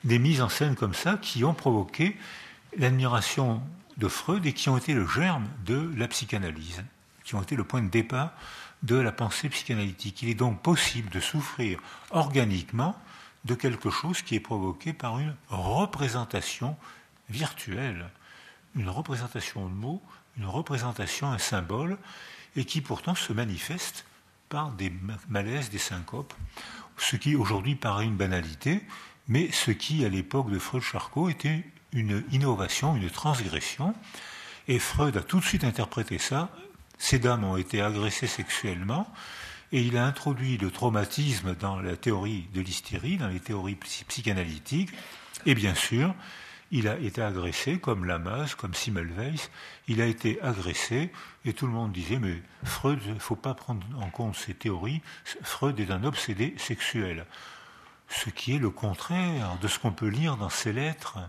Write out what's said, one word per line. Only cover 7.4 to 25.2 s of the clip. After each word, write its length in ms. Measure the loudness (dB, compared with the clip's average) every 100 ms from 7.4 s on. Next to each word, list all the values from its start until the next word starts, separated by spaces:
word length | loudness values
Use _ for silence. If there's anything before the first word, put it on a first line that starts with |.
été 140 | -2 -2
le 80 |
point 180 | 0 0
de 60 | 4
départ 440 | 4 2 0 -2 -6 -16 -14 -16 -8
de 140 | 2 4
la 140 | 4
pensée 380 | 2 -2 0 -2
psychanalytique. 720 | -4 -2 0 0 -2 -8 -4
Il 60 | -2
est 60 |
donc 260 | 2 2 2
possible 480 | 4 6 4 0 -2
de 100 | -2
souffrir 600 | 0 0 -2 -2 0 0 -6 -16 0
organiquement 840 | 2 4 4 4 2 0 0 0 0 -10 -20 -20 -12 -4
de 80 |
quelque 340 | 0 2 0 0
chose 320 | 0 0 -2
qui 140 | 0
est 60 | -2
provoqué 520 | 0 -2 -2 -2 -6
par 260 | -4 -4 -2
une 160 | -2 -4 -6
représentation 1300 | -2 0 2 2 0 0 0 -2 -2 -2 -4 -4 -4 -10 -20 -20 _ -10
virtuelle, 800 | -4 -4 -4 -6 -4 -4 -4 -10 -14 -20 -20 -20 -20 _ -4
une 140 | -2
représentation 760 | -2 -4 -4 -4 -6 -6 -6 -4
de 80 |
mots, 280 | -4 -4 -6 -8 -20 _ -6
une 80 |
représentation, 880 | -4 -2 -2 -2 -2 -4 -4 -2 -2
un 60 | 0
symbole, 580 | 0 0 0 -2 0 -4 -8 -18 -16 -18 -8
et 120 | -4 -2
qui 160 | -2
pourtant 320 | -2 -4 -2
se 180 | -2 0
manifeste 720 | 0 0 -2 -4 -4 -6 -8 -16 -20 _ _ _
par 200 | -4 -4
des 200 | -2 -4
ma-, 240 | -2 -6 -6